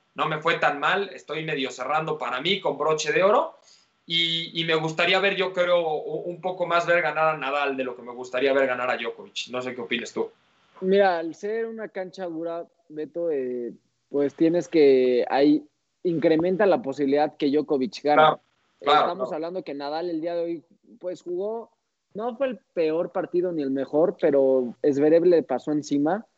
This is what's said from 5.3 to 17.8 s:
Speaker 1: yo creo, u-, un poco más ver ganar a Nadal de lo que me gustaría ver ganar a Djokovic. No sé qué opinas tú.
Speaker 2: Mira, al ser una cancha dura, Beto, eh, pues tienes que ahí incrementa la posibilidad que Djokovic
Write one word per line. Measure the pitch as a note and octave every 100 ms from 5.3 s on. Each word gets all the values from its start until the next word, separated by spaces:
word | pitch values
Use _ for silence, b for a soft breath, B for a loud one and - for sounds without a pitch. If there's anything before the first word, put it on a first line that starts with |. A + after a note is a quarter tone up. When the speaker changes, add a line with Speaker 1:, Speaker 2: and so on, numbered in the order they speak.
| F#3
Speaker 1:
yo | F#3+
creo, | F#3 F3 F3
u-, | D#3+ D3+ - D#3 F3
un | E3+
poco | - - E3+
más | E3+ E3
ver | F3
ganar | D#3 D3+ D#3+
a | D#3
Nadal | C3+ C#3+ C#3+ C3
de |
lo | B2+ A#2+
que |
me | A#2+
gustaría | A#2+ B2 B2+ C3+
ver | C3+ C3
ganar | B2+ B2+
a | A#2
Djokovic. | A#2 - G2+ - -
No | B2
sé | B2+
qué | A#2+
opinas | A#2 A#2+ G#2+
tú. | - A2 - _ _ _ -
Speaker 2:
Mira, | F#3+ G3 G3 E3+
al | E3
ser | D#3 G#3 A3 A3+
una | A3+ G#3+
cancha | - F#3 E3+ F#3
dura, | D#3+ E3+ E3+ E3+ _ _
Beto, | D3+ D3+ E3 E3+
eh, | D3 B2+ B2 A#2+ - _ _ _
pues | C#3+ C#3+ -
tienes | E3 E3+ E3+
que | E3 C#3+ C3 B2+ B2 -
ahí | C3 D3 D3+ - _ _ _
incrementa | F#3 E3 E3 D#3+ F3 F#3 G#3
la | D3+
posibilidad | B2+ C3+ C#3+ C#3+ D3+ -
que | D3+
Djokovic | D3 D3 D3